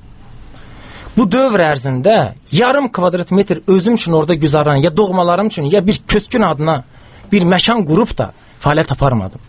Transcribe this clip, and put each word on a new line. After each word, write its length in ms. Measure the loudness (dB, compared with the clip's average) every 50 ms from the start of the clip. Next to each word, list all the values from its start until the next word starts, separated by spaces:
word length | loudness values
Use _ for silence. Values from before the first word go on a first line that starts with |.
| -20 -20 -20 -20 -20 -20 -20 -20 -20 -20 -20 -20 -20 -20 -20 -20 -20 -20 -20 -20 -14 -4 0 0
Bu 140 | 0 2
dövr 280 | 2 0 0 2 2 2 2
ərzində 680 | 0 0 -2 -4 -4 -4 -2 0 2 2 2 2 -2 -6 -12 -12 -4
yarım 380 | 0 0 2 2 2 0 -2 -2
kvadrat 400 | -4 -2 -2 0 0 -2 -4 0
metr 300 | 0 0 2 0 -2 -4 0 2
özüm 280 | 2 2 2 2 0
üçün 160 | 0 0 0
orada 220 | 0 0 2 0 0
güzaran, 420 | 0 0 0 2 2 2 2 2
ya 220 | 2 0 0 2 0
doğmalarım 500 | 0 0 0 0 0 0 0 0 0 -2
üçün, 160 | -2 -4 -2
ya 240 | 0 0 2 2 2
bir 140 | -2 -2 -2 -2
kötkün 340 | -2 -2 -2 -2 -2 0
adına 420 | 0 0 0 -2 -2 -2 -2 -2 -4 -10 -20 -20 -20 -20 -20 -16 -6 0
bir 120 | 0 2 2
məkan 420 | 2 2 2 2 0 0 0 0 0
qurub 300 | 2 2 2 0 -2 -6
da 140 | -6 -6 -8 -18 -20 -20 -16 -4 -2
fəaliyyət 280 | 0 0 0 0 -2 -2
aparmadım. 460 | -2 0 0 0 0 -4 -6 -10 -14 -20